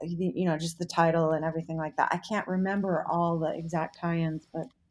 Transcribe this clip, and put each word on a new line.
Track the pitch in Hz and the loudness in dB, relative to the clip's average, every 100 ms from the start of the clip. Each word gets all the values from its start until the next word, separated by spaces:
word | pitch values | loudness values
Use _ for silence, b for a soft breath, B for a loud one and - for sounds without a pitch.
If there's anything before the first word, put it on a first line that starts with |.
y-, | 165 170 185 | -6 -2 -2
you | - 180 | 2 2
know, | 156 | 0
just | 170 165 | -2 -4
the | 175 | -2
title | - 165 165 160 | 4 4 4 2
and | 156 | 2
everything | 160 160 165 160 | 0 -4 -4 -4
like | 156 151 | -4 0
that. | - | 0
I | 175 | 0
can't | - 208 - | -2 -4 -2
remember | 185 190 202 196 165 - | 0 0 0 0 0 0
all | 170 170 165 | 2 2 2
the | 156 - | 0 -2
exact | 165 165 160 - | -2 -2 -2 -4
tie-ins, | 170 170 160 156 - | -2 0 0 -2 -6
but | 165 262 _ _ | -8 -8 _ _